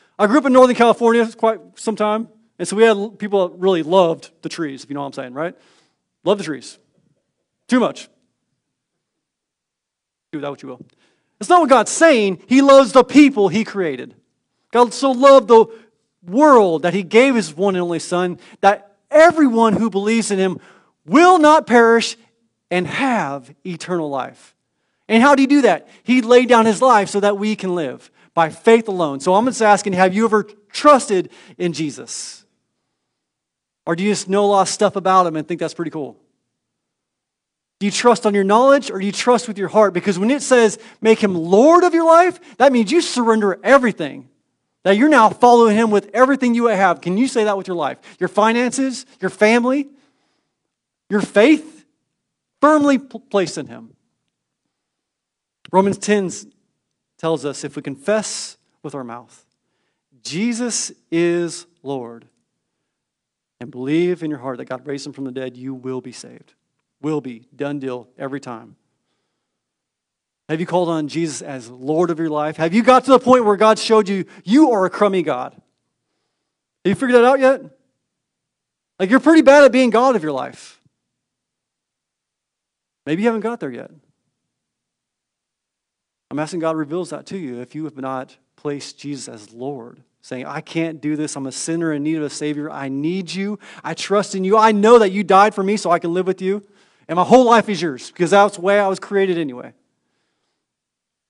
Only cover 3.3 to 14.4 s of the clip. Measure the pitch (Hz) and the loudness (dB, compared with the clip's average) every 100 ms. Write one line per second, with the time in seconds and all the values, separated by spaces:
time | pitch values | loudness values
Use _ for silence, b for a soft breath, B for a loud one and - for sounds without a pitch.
3.3 | 202 180 180 190 175 151 190 170 160 - | -2 -2 -2 -2 -2 0 2 2 -2 -12
4.3 | _ 156 - 151 131 - 143 139 139 127 | _ -14 -10 -10 -12 -14 -12 -12 -12 -14
5.3 | 131 165 - _ _ _ _ _ _ 165 | -10 -10 -12 _ _ _ _ _ _ -4
6.3 | 208 160 131 - - _ _ _ _ _ | -4 -4 -12 -14 -20 _ _ _ _ _
7.3 | _ _ _ - 247 180 - - _ _ | _ _ _ -4 -2 -2 -6 -18 _ _
8.3 | _ _ _ _ _ _ _ _ _ _ | _ _ _ _ _ _ _ _ _ _
9.3 | _ _ _ _ _ _ _ _ _ _ | _ _ _ _ _ _ _ _ _ _
10.3 | 151 143 139 135 123 - _ _ _ _ | -14 -12 -14 -18 -20 -20 _ _ _ _
11.3 | - 208 359 285 247 208 - 330 247 196 | -10 0 2 4 4 2 2 4 4 0
12.3 | 175 - 254 277 269 247 254 254 262 - | -4 0 2 6 6 6 4 4 6 6
13.3 | 214 190 202 208 196 165 127 - _ _ | 4 0 -2 -4 -6 -6 -8 -14 _ _
14.3 | _ | _